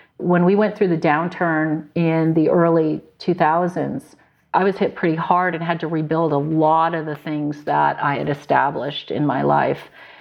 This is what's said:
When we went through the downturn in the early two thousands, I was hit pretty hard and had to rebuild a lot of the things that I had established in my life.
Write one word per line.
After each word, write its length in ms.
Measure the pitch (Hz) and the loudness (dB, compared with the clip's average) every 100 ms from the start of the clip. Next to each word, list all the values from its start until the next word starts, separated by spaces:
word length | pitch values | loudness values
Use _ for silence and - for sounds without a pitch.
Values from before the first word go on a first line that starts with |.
| _ - | _ -6
When 260 | 175 180 | 0 2
we 120 | 175 202 | 4 4
went 200 | 208 208 | 2 0
through 140 | 190 | 0
the 80 | 160 | 2
downturn 880 | 165 151 170 - 170 160 156 156 - 170 | 2 0 -2 -2 -2 0 0 -4 -4 -2
in 380 | 165 165 160 | 0 2 2
the 160 | 160 156 | 2 4
early 520 | 180 170 165 156 151 - - | 4 4 4 2 -2 -8 -10
two 140 | - | -4
thousands, 840 | 180 156 165 180 170 139 131 - - _ _ _ | 0 2 2 -2 -4 -6 -6 -12 -20 _ _ _
I 100 | - 196 | 0 0
was 120 | 190 | 0
hit 180 | 196 - | -2 -2
pretty 200 | 175 160 | -2 -2
hard 400 | - 180 180 170 | 0 2 0 -2
and 80 | |
had 160 | 165 165 | -4 -4
to 60 | 156 | -2
rebuild 460 | 160 151 160 165 | -4 -2 0 0
a 40 | 143 | 0
lot 560 | 147 156 156 160 165 | 0 2 2 2 0
of 120 | 165 156 | -2 -6
the 100 | 147 | -8
things 480 | 165 151 147 147 - | -6 -4 -4 -6 -2
that 360 | 147 147 139 | 0 0 0
I 120 | 147 143 | -2 -2
had 120 | 147 | -4
established 840 | 143 - 135 135 151 131 143 - | -6 0 0 0 -2 -6 -8 -8
in 140 | 120 147 | -4 -2
my 180 | 131 | 0
life. 400 | 143 143 135 139 - - - - | 0 2 0 -4 -8 -20 -20 -20